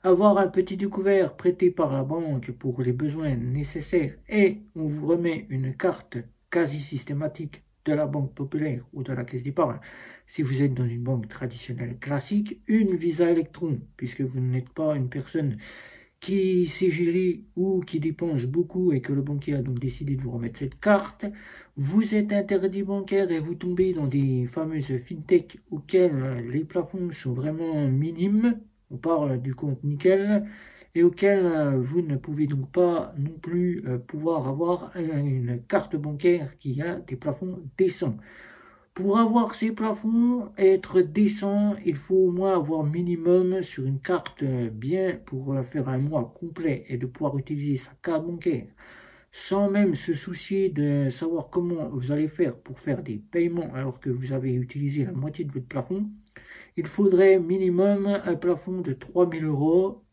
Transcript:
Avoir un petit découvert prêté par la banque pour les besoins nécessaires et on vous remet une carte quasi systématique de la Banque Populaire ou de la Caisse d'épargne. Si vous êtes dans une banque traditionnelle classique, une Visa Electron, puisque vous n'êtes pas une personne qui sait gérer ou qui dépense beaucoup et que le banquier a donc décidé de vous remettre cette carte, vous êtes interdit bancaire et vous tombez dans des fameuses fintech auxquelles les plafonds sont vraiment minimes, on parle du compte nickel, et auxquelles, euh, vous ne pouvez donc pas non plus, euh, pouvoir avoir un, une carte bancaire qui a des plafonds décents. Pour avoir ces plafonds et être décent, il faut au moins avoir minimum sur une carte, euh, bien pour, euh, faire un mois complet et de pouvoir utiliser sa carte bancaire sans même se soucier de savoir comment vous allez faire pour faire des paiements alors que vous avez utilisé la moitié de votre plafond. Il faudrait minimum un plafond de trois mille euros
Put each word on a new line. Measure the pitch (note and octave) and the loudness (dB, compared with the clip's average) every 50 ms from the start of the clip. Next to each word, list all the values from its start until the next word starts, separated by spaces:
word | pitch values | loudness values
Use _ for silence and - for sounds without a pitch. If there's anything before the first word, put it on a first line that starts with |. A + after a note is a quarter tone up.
Avoir | - F#3+ F3+ F3 G#3 G#3 G3 G3+ | 6 6 6 8 8 6 6 6
un | F#3+ F3+ | 4 4
petit | - F#3+ F#3 - F#3 | 2 0 0 0 -2
découvert | F#3 G3+ G3+ - G3+ F#3+ G3 G3+ F#3+ F3+ C#3+ - | -4 -2 -2 -2 0 2 4 4 4 4 2 -2
prêté | - - F3+ F3+ - F#3 F3 | 0 0 0 2 4 2 2
par | F3+ - D#3+ C#3 | 4 2 0 0
la | C3+ C3+ C3 | 0 -2 -2
banque | C3+ D#3+ E3+ E3 D#3 C#3+ B2+ - - | -2 -2 -4 -2 -2 -4 -4 -4 -6
pour | A#2+ - - C3+ B2 C3 | -12 -6 -4 -4 -2 0
les | B2 B2 | 0 0
besoins | B2 B2 D3+ D3+ D3 D#3+ D#3 D3 C3 | 0 0 -2 -2 -2 -2 -2 -2 -2
nécessaires | A#2 A#2+ B2 B2+ D3 C#3+ C#3+ - E3 D3 - - F3+ - C#3 - - _ - | -2 -2 -2 -2 -4 -4 -4 -8 -10 -6 0 0 2 2 0 -6 -12 _ -2
et | G#3+ G#3 G3+ F#3 - - - - _ | 4 4 4 4 4 -2 -12 -14 _
on | E3 D#3 | -4 -4
vous | D3+ D3 D3+ D3 | -2 -2 -2 0
remet | D3+ E3+ E3+ E3+ E3+ D#3 - - - | 0 2 2 2 -2 -2 -4 -6 -6
une | C3+ C3 C3 C3 C3+ | -4 -4 -4 -4 -4
carte | - - F3+ - - - _ - A#2+ A#2+ - _ _ _ _ | -2 -2 -2 -2 -2 -12 _ -10 -10 -10 -12 _ _ _ _
quasi | - F3 E3 C#3+ C#3+ D3+ | 0 0 0 0 -2 -8
systématique | C#3+ - D3+ C3 - - C#3+ C#3+ D#3 D3 - - D#3+ D3 - - _ _ _ _ _ | -8 -8 -8 -8 -6 -4 -4 -4 -4 -4 -6 -8 -10 -12 -12 -16 _ _ _ _ _
de | D#3 D3+ | -2 0
la | D3 D3+ | 0 0
Banque | C#3+ C#3+ D3 C#3 C3 - | 0 -2 -2 -4 -4 -4
Populaire | - C3+ C3+ - D3+ D3+ D3+ B2 A#2+ - _ | -8 -8 -4 -2 -2 -2 -2 -4 -6 -8 _
ou | - C#3+ | -10 -10
de | B2+ - | -6 -6
la | - B2+ A#2+ | -4 -6 -6
Caisse | - - B2 | -6 -8 -6
d'épargne. | A#2+ C#3+ C#3 - D#3+ C3 - - - - - - - - - - _ | -6 -4 0 0 0 0 -2 -8 -12 -18 -20 -20 -20 -20 -20 -20 _
Si | _ - - | _ -4 -4
vous | D3+ B2+ C3+ C3 | -2 0 2 2
êtes | C#3+ C#3 B2+ | 2 2 2
dans | B2+ B2+ | 0 -2
une | A#2 A#2 A#2+ | -2 -2 -4
banque | A#2+ B2+ C3+ A#2+ G#2+ - | -2 -2 -2 -2 -4 -8
traditionnelle | - - C3 A#2+ - - - - A#2+ B2 A#2+ A#2+ A#2 - | -10 -8 -8 -8 -8 -10 -10 -10 -8 -8 -6 -8 -8 -10
classique, | - C#3 C#3+ C#3 - - G#3 G#3 G#3 - - - _ | -6 -4 -4 -4 -2 0 0 0 0 -2 -8 -10 _
une | - G#3+ A3+ G#3+ F#3+ F3+ | 0 2 4 4 2 2
Visa | E3 E3 E3+ D#3+ D#3 F3 E3+ | 0 0 -2 2 4 4 4
Electron, | E3+ E3 D#3+ - - - E3+ D#3+ C#3+ - - - _ | 4 2 2 -2 -6 -6 -4 -2 -2 -4 -6 -14 _
puisque | - C3+ B2 - - | -8 -8 -8 -4 -4
vous | C3+ C3 B2+ C3 | -6 -4 -2 -2
n'êtes | B2+ B2+ B2+ C3 B2+ - | -2 0 0 -2 -4 -6
pas | _ - D#3+ D#3 D3+ | _ -2 -2 0 0
une | C#3+ C3 B2 | 0 -2 -4
personne | - C#3+ C3+ - - D#3+ D3+ C3+ A2 G#2 - - - - - - - - - _ _ _ | -4 -8 -10 -4 -4 -2 -2 -2 -2 -4 -10 -18 -20 -20 -20 -20 -20 -20 -20 _ _ _
qui | - - F#3+ G3 F#3+ F#3+ F#3 F3+ F3 | -6 -2 0 2 2 4 4 2 2
sait | D#3+ - - F#3+ F3+ | 2 0 0 2 2
gérer | D3+ E3 F3 E3 E3+ F#3 F#3 F3+ E3+ - - - _ | 2 2 2 2 2 2 2 2 0 -2 -8 -10 _
ou | E3+ F#3 G3 F#3+ F3+ | -2 0 2 0 0
qui | - - - D#3 | -2 -2 -4 -2
dépense | D3 D#3+ D3+ - E3+ E3+ D3+ C3 A#2+ | -2 -2 -4 -2 -2 -2 0 -2 -2
beaucoup | B2+ C#3 E3+ F3 - - F3+ F#3 F3+ | 0 0 0 -2 0 -2 0 2 2
et | D3 B2+ | 2 2
que | B2 - C#3 | 0 0 -2
le | C#3 | -2
banquier | C#3 C#3+ D3 C#3+ - - C#3+ | -2 -2 -4 -6 -4 -2 -2
a | C3+ | -2
donc | A#2+ C3 B2+ A#2+ | -2 -2 -4 -4
décidé | B2+ B2+ - - D3 C#3 C#3 | -4 -6 -6 -6 -4 -4 -4
de | C3 | -4
vous | C3+ A#2+ | -4 -6
remettre | A#2+ A#2 A#2 A#2 - - | -6 -6 -6 -6 -6 -6
cette | C#3+ C3 - - | -8 -8 -8 0
carte, | - G#3 G#3 G3 G3+ - - - - G3+ - - - - - - - _ _ | 4 4 4 4 4 -4 -10 -10 -10 -10 -10 -12 -20 -20 -20 -20 -20 _ _
vous | C#3+ C3+ C#3+ F3+ G#3+ A3 G#3 A3 | -6 -4 2 2 2 2 4 2
êtes | G#3 G#3 G#3 | 0 2 2
interdit | G3+ G3+ G3 - G3+ F#3 F#3 F#3+ F#3 G3 | 0 0 2 2 0 2 2 0 0 -2
bancaire | G3 F#3+ G3 G3+ F#3+ - G3 G3 G3 F3+ | -2 -2 -2 -4 -2 0 2 2 2 2
et | E3 D#3+ | 0 -2
vous | D3+ E3 F3 | -2 -4 -6
tombez | - - F3+ F3+ F3 F#3 F#3 F3 | -4 -4 -2 2 2 2 2 2
dans | D#3+ C#3+ | 0 0
des | C3+ C3 C#3+ C#3 C3+ C3 B2+ B2 | 0 2 2 2 2 2 0 -2
fameuses | B2 - E3 D#3+ D#3+ D#3+ D3+ C3+ C#3+ C3 B2 | -2 -4 -4 -4 -2 -2 -4 -4 -2 -4 -6
fintech | B2 - F3 D#3 - - F3+ E3+ - - - - _ _ | -4 -8 -12 -12 0 2 2 2 2 0 -18 -20 _ _
auxquelles | E3+ D3 - - - F#3 F3+ F3 D3 C3 C3 C3+ C3 A#2+ A#2 | -10 -10 -6 2 4 4 4 4 2 0 -2 -2 -4 -6 -6
les | A#2 B2 D3+ D#3 | -4 -4 -4 -4
plafonds | D3+ - F3+ E3+ - - F#3 F3+ F3 | -2 -4 -4 -4 -4 -6 -6 -6 -6
sont | D#3 - - C3 | -6 -6 -6 -6
vraiment | A#2+ B2+ C3 D3+ D#3 D#3+ E3 E3 D#3+ D3+ C#3+ C3+ | -4 -4 -4 -4 -4 -4 -4 -2 -2 0 0 2
minimes, | C3 C3+ D3+ E3 E3 E3 F3+ G3+ G#3 G#3+ A#3 A#3+ A#3 - - _ _ _ _ _ | 2 0 0 -2 -2 0 0 2 4 4 4 2 0 0 -6 _ _ _ _ _
on | C#3+ A#2+ | -14 -6
parle | - E3 E3 D#3 D3 C#3 C3 B2 | 0 0 0 2 2 0 -2 -2
du | B2 C3+ B2+ | -2 -6 -6
compte | - D#3 D3 C3 - | -4 -4 -4 -4 -4
nickel, | - C#3+ D3 C#3+ - F#3 G3 G3 G3 G#3 G#3 G3+ G#3 - - - - - - - - _ _ | -4 -4 -4 2 4 4 4 4 4 2 2 2 0 -4 -14 -18 -20 -20 -20 -20 -20 _ _
et | E3+ | 4
auxquelles, | E3+ F3 E3+ - G3 G3 G3+ G3 F#3 | 4 4 6 4 4 4 4 4 4
euh, | F3 E3 D#3 D3+ C#3+ C3+ C3 | 2 2 2 2 2 2 0
vous | B2 C3 D#3 F3+ | 0 0 0 0
ne | E3+ D3+ C#3 | 0 0 -2
pouvez | B2 - - D3 D3 D3+ | -4 -4 -6 -2 0 0
donc | C#3 D3 C3+ C3 - | 0 0 -4 -4 -2
pas | - F3+ F3+ F3 E3+ D#3+ - - - | 2 4 4 4 4 0 -2 -4 -6
non | C#3+ C#3 D#3 D#3+ D#3 | -4 -4 -4 -6 -8
plus, | - E3+ E3+ F3 F3+ F3+ E3+ - - | -8 -4 0 0 0 0 -2 -4 -4
euh, | C3 B2+ | -4 -4
pouvoir | B2 B2 - - D3+ D3+ E3 E3 D3+ B2+ | -6 -6 -8 -8 -4 -2 0 0 0 -2
avoir | C3+ C3+ D3 E3+ E3+ F3+ F3 - - - | -4 -2 -2 0 0 -2 -2 -4 -10 -8
un, | F#3 E3 D#3+ D#3 C#3+ C#3+ | -6 -4 -2 -2 -2 0
une | C#3+ C3 C3 A#2+ A#2+ B2 A#2+ - _ | 0 -2 -2 -2 -4 -4 -6 -4 _
carte | - F#3 - - - | -2 -2 0 -2 -6
bancaire | D3+ D3 D3+ D3+ C#3 - F3 F3 E3+ C#3+ C3+ - _ | -6 -4 -6 -6 2 4 4 4 4 0 -8 -10 _
qui | _ C#3 B2 C#3 | _ -6 -4 -4
a | D#3 F3 - | -4 -6 -6
des | - - - C3 | -8 -10 -10 -12
plafonds | B2+ - D3 C#3 - F#3+ F#3 F3+ F3+ E3 C3+ _ - | -6 -4 -6 -6 -4 -6 -8 -8 -10 -12 -14 _ 2
décents. | - F#3 - - - C3 G#2+ - - - - - - - - - - - - _ _ _ | 2 2 2 0 -4 -4 -4 -6 -12 -20 -20 -20 -20 -20 -20 -20 -20 -20 -20 _ _ _
Pour | _ - F#3+ G3 G3 A3+ | _ -4 0 2 4 4
avoir | A#3 A3 A3 A#3 A3+ A3+ - | 4 4 4 2 2 2 -2
ces | - A3 A3 | -2 -2 -2
plafonds | G#3+ G#3+ A3 A3 G#3 G#3 - A3 A3+ A#3 A#3+ A#3+ B3 B3 G#3 - - - | -2 -2 -2 -2 -2 -2 -2 0 2 4 4 4 2 0 -4 -8 0 4
et | G3 F#3+ | 6 6
être | F#3+ F#3 - - - F#3 | 6 4 0 2 4 4
décent, | F3 D3+ - G#3+ G#3 F#3+ - - G3+ G3 G3+ G3+ G#3 G#3 G3 - - | 4 4 4 4 4 4 4 0 -2 0 2 2 2 2 0 0 -2
il | F3 D3+ | -2 -4
faut | C#3 - - F#3+ | -4 -2 2 4
au | F#3+ F#3 F3+ | 4 4 4
moins | F3 F3+ F#3+ G3 F#3+ | 2 2 2 2 2
avoir | F3 D3 D3 D#3+ D#3 | 2 2 0 0 0
minimum | D3+ D3 D#3 F3 F3 F3 F3 E3 E3 F3 F3+ F#3 F#3 F3+ F#3 F#3+ | 0 0 0 0 0 0 -2 0 4 4 4 4 4 2 0 -2
sur | E3 - - C#3 C3 | -4 -6 -6 -6 -4
une | C3+ C#3 C3+ | -4 -4 -4
carte, | - - F3+ D#3+ - - - - | -2 -2 -2 -2 -2 -8 -8 -6
euh, | D3 C3+ C3 B2 A#2+ A2+ | -4 -2 -2 -2 -4 -4
bien | A2 G#2+ A#2 C3+ F3 F#3+ F#3+ F3+ - A#2 - | -6 -8 -4 -2 -2 0 0 -2 -4 -6 -10
pour, | - C#3+ C3 C3+ C3+ | -10 -10 -8 -4 -4
euh, | C#3 C3+ | -4 -4
faire | B2+ - - D3+ B2+ C3 | -4 -4 -4 -4 -4 -2
un | C3 B2+ | -2 -2
mois | C#3 D3 D#3 C#3+ A#2+ - - - | -2 0 0 -2 -4 -4 -10 -12
complet | F3 E3 D#3+ - E3 D#3+ C3+ G2+ - - | -12 -12 -8 -4 -2 -2 -2 -2 -6 -8
et | C3 A#2+ | -6 -6
de | C3 | -6
pouvoir | B2 - - D#3 C#3+ C3+ C#3 | -8 -6 -4 -4 -2 -2 -4
utiliser | C3 - D3+ C#3+ C#3+ D3 C#3 | -4 -4 -6 -4 -2 -2 -2
sa | C3 - - - _ | -2 -4 -12 -20 _
carte | - E3+ E3 D#3 D#3+ | -4 -2 -2 -2 -2
bancaire | E3+ F3 E3+ - F3 - A#3 - - _ _ - - - - - - - - _ _ | -4 -8 -4 -2 -2 -2 -2 -6 -12 _ _ -20 -20 -20 -20 -20 -20 -20 -20 _ _
sans | - - - - F#3+ G3 G3+ G3+ | -16 -12 -6 -2 0 2 2 2
même | G3 G#3 G3+ F#3 D3+ | 4 4 4 4 2
se | - - - | 0 -2 -4
soucier | E3 C#3 - F#3 F3 - - - F#3+ G3 F#3+ F#3 | -4 -4 -4 -8 -10 -10 -6 -2 0 0 0 0
de | D3+ C#3+ D3 D3 C#3+ C#3+ C#3 C3+ | 0 0 0 2 2 2 0 0
savoir | B2 - E3 E3 E3+ D#3+ - - | -2 -2 -4 -2 -2 -4 -6 -2
comment | - F3+ F3 F3 E3+ D#3+ D#3 - | -2 -2 0 0 -2 -4 -6 -6
vous | D3 C3 B2 C3 | -6 -6 -2 -2
allez | D3 D3 D#3 | 0 0 0
faire | D3+ - - F3 D3 - | -2 0 0 0 0 0
pour | - _ - C3 - | -6 _ -16 -16 -8
faire | - D#3 C3+ G3 - | -4 -4 -4 -4 -4
des | - A2 G#2 - _ | -8 -8 -10 -10 _
paiements | - E3+ E3+ F3 E3+ F3 D#3+ - - | -2 0 0 0 0 -4 -6 -6 -6
alors | C3 C#3 C3+ B2 - | -6 -6 -6 -8 -6
que | - C3+ | -6 -4
vous | B2 B2+ C3 B2+ | -4 -4 -4 -4
avez | C3+ C3 B2+ C3 | -4 -2 -2 -2
utilisé | B2 B2+ B2 B2 - C#3+ C#3+ C#3 C#3 D3+ B2+ | -2 -2 -2 -4 -4 -4 -4 -2 0 -2 -2
la | F#2+ | -2
moitié | F2+ B2+ C3+ D3+ - - D#3+ | -2 -4 -6 -6 -6 -6 -8
de | C#3+ | -6
votre | - B2+ B2+ - | -6 -10 -10 -6
plafond. | - - - - F#3 G3 G#3+ G#3 - - _ _ _ - - - - - - _ _ | -8 -8 -4 -4 -4 -4 -4 -6 -8 -14 _ _ _ -20 -20 -20 -20 -20 -20 _ _
Il | - D#3 D#3 | -6 -6 -4
faudrait | - - G3+ F#3+ F3+ F3 G3 G3 F#3+ F#3 | 0 4 4 6 8 8 8 8 8 6
minimum | E3+ E3 F#3 F#3+ F#3+ F3+ F3 F3+ G3 G3+ G3+ G3 G3 | 4 2 0 2 2 2 4 4 4 4 4 2 2
un | G3+ G3+ G3 - F3 E3+ | 0 0 0 0 -2 -2
plafond | D3+ - F3 F3 - - F#3+ F#3 F#3 | 0 2 0 0 0 -2 -6 -6 -4
de | F3 D#3 | -4 -4
trois | C3 - - - - F3 F3+ E3+ | -6 -6 -10 -2 2 4 4 4
mille | E3 E3 D#3+ | 2 -2 -2
euros | D#3 D3 C3+ D3 D#3+ E3 F3+ F#3+ G3 - - _ _ | 0 0 2 4 4 4 4 4 2 -4 -8 _ _